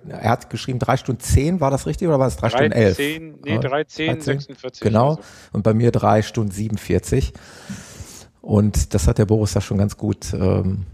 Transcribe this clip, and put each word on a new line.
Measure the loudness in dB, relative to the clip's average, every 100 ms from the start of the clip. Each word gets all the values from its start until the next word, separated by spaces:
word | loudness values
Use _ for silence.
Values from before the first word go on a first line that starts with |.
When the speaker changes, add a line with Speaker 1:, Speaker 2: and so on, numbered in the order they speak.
| -16
Speaker 1:
er | -6 -2
hat | -2 -4
geschrieben, | -10 -8 -4
drei | -2 -2
Stunden | -2 -6
zehn, | 2 2 2 0
war | 0
das | 0 -4
richtig | -4 0
oder | 2
war | 2
es | 0
drei | 0
Stunden | 2 2
elf? | 4 4 4
Speaker 2:
Drei |
zehn, | -2 -4 -10 -12
nee, | -4
Speaker 1:
Äh, | -2
Speaker 2:
drei | -2 -2
zehn, | -4 -4 -4
Speaker 1:
drei | -2
zehn? | -4 -4
Speaker 2:
sechsundvierzig | -6 -14 -14 -4
Speaker 1:
Genau. | 0 4 2
Speaker 2:
oder | 0
so. | -8 -20 -8
Speaker 1:
Und | -2
bei | 2
mir | 4 2
drei | 4 4 4
Stunden | 2 -2 -4
siebenundvierzig. | -4 -4 -4 -2 -2 0 0 -2 -6 -20 -20 -16 -16 -16 -20 -20 -20 -20 _
Und | 0 2 2 0 0
das | 0 2
hat | 2
der | 2
Boris | 2 2
da | -2
schon | -2 0
ganz | 0 -2
gut, | -4 -4 -6
ähm, | -2 0 2 0 -4 -8